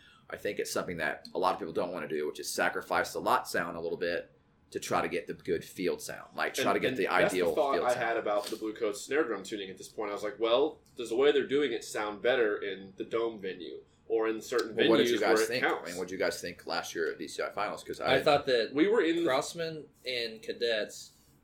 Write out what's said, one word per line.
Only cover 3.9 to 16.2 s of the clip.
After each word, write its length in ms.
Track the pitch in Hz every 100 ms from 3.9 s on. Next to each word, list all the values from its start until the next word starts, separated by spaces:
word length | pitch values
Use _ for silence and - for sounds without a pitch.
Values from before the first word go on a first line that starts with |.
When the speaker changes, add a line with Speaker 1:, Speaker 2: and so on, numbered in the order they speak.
| 85
Speaker 1:
bit 340 | 87 85 - - _ _ _
to 60 | -
try 220 | - 92
to 80 | 82
get 180 | 82 -
the 60 |
good 320 | 85 - 82
field 380 | - - 85 76
sound, 260 | - - - 73
like, 160 | 78
try 160 | - 127
Speaker 2:
And, 40 |
Speaker 1:
to 60 | 98
get 80 | -
Speaker 2:
and 80 | 131
Speaker 1:
the 60 | 170
Speaker 2:
that's 260 | 87 196
Speaker 1:
ideal 160 | 180 170
Speaker 2:
the 80 | 156
thought 180 | 147 -
Speaker 1:
field 100 | 120
Speaker 2:
I 80 |
Speaker 1:
sound. 100 | 123
Speaker 2:
had 120 | 117 113
about 260 | 107 104 -
the 100 | 110
Blue 180 | 110
Coats 260 | 107 110 101
snare 240 | - 143
drum 180 | 135 101
tuning 280 | 92 104 95
at 80 | 92
this 100 | -
point. 220 | - 104
I 40 |
was 80 | 101
like, 160 | 104 101
"Well, 400 | 113 123 151 - _ -
does 120 | 113
the 80 | 113
way 160 | 143
they're 140 | 143 110
doing 260 | 139 139
it 100 | 113
sound 380 | - 117 104 101
better 360 | 117 127 107 101
in 340 | 98 95 95 95
the 60 |
dome 360 | 110 117 117 110
venue 380 | 95 90 73 78 - _ -
or 220 | 113 110
in 120 | 110
certain 360 | - 120 107 107
Speaker 1:
Well, 120 | 117
what 80 | 113
did 80 | 120
Speaker 2:
venues 40 |
Speaker 1:
you 60 | 110
guys 160 | 101
Speaker 2:
where 80 | -
it 60 | 110
Speaker 1:
think? 160 | 127
Speaker 2:
counts?" 240 | 143 - 85
Speaker 1:
I 20 |
mean, 80 | 90
what 100 | 90
did 40 |
you 60 | 92